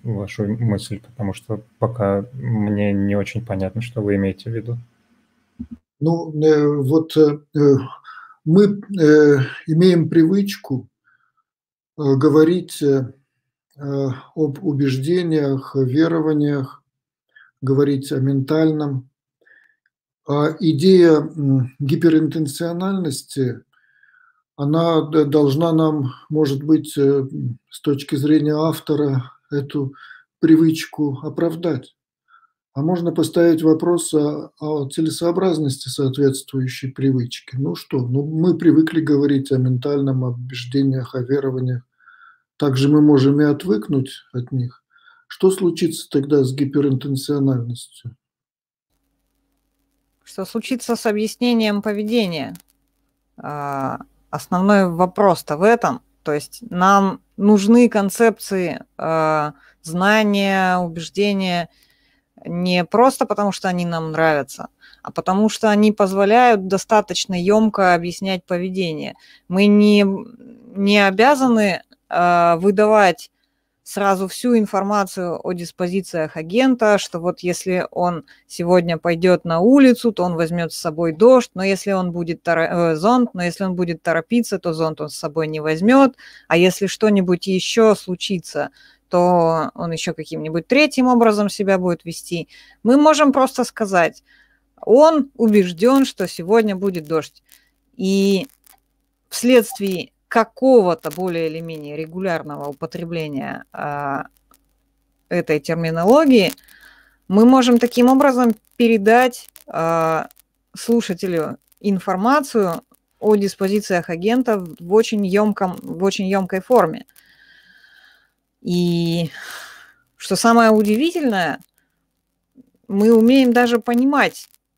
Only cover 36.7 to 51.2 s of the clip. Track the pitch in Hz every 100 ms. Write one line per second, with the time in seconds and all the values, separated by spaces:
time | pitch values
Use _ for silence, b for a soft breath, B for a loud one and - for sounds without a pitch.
36.7 | - 135 131 135 131 120 - - 127 143
37.7 | 175 - 143 120 131 143 156 175 170 175
38.7 | 147 160 165 147 143 139 139 135 131 127
39.7 | 127 143 143 139 131 127 123 123 127 120
40.7 | 139 139 131 123 131 120 139 135 127 127
41.7 | 127 - b b b b b b - 147
42.7 | 127 139 151 147 143 135 143 147 147 180
43.7 | 208 208 143 131 - _ 127 123 135 123
44.7 | - _ b b b b - 190 190 175
45.7 | 160 165 - - 147 143 147 127 131 139
46.7 | 143 143 131 143 135 - 147 135 127 120
47.7 | 120 - _ 120 - _ _ _ _ _
48.7 | _ _ _ _ _ _ _ _ _ _
49.7 | _ _ _ _ _ _ - 190 226 -
50.7 | 254 - 233 226 208